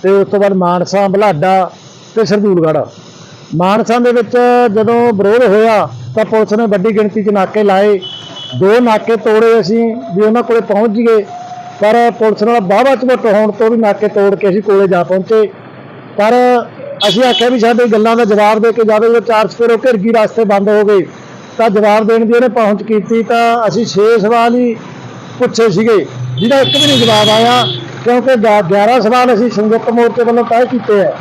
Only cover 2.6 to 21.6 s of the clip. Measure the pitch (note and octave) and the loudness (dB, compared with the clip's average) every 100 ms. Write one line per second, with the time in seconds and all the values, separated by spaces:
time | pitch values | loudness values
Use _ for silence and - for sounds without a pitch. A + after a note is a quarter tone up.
2.6 | D#3+ D3+ A#2+ - - - - - - D#3 | 0 -2 -4 -12 -20 -20 -20 -20 -10 -2
3.6 | F#3 G#3+ G#3+ A#3+ A#3+ A#3+ A3+ A#3+ B3 B3 | 0 0 0 0 0 0 0 0 2 2
4.6 | A#3+ G3+ G#3+ A#3 A#3+ G3+ G3+ A#3 A#3+ G#3 | 2 0 0 2 0 0 2 2 4 4
5.6 | A3+ G#3+ D#3 - - - G#3+ A3 G#3+ G#3+ | 4 2 -2 -8 -8 -4 -2 0 0 0
6.6 | A3+ G3 G#3+ G#3+ G#3 A3 G#3 G#3 F#3 G#3 | 0 0 0 0 -2 -2 -2 0 -2 0
7.6 | G3+ F#3+ G#3 G3 - - - - - B2 | 0 2 2 0 -4 -16 -18 -18 -12 -2
8.6 | F#3 A#3 A#3+ G#3+ G#3+ A3+ A3+ A3 A3+ A3+ | 2 2 2 0 0 -2 0 2 4 2
9.6 | F3+ A3+ A3+ A3+ - F3+ G#3+ A3+ A#3+ A#3 | 2 0 -2 -4 -6 0 2 0 0 -2
10.6 | G3 G3+ A#3 G#3 A#3 A3 G3 - - - | 0 -2 0 0 2 0 -2 -12 -16 -16
11.6 | - - G#3 A#3 A#3+ - A3 G3+ G#3+ A#3 | -16 -4 0 2 0 0 -2 0 0 0
12.6 | F#3 G3+ C4 B3+ B3+ B3+ A3+ G3+ G#3+ G#3 | 0 0 2 0 0 0 0 0 0 0
13.6 | G#3+ A#3 G#3+ G3 G#3 G#3+ G3+ G3 G3+ G3 | 0 2 0 0 -2 0 0 0 0 -2
14.6 | G#3 G3 G3 F3+ F3 F#3 F#3 A3 G3+ - | 0 2 2 0 0 -4 0 0 0 -6
15.6 | - - - - - - G#3 B3 B3 B3 | -20 -20 -20 -20 -12 -2 0 2 2 0
16.6 | G#3+ - - - G#3 G#3+ B3+ A#3 A#3+ B3 | -4 -14 -16 -4 -2 0 0 0 0 0
17.6 | A3+ A#3 A#3+ A3 A3 A#3 A3+ G#3 G#3 A3 | 0 2 2 2 2 0 2 2 2 2
18.6 | A3+ A3+ A3 G#3+ A3+ A#3 G#3+ G#3+ A3 - | 0 0 0 2 2 0 0 0 -2 -2
19.6 | A#3 A3+ B3+ A3+ G#3+ A3+ G#3+ - G#3+ G3+ | 0 2 0 0 0 0 0 0 0 0
20.6 | G3+ G#3+ G#3 G3+ D#3 - - - - - | 2 2 2 2 0 -10 -20 -20 -16 -2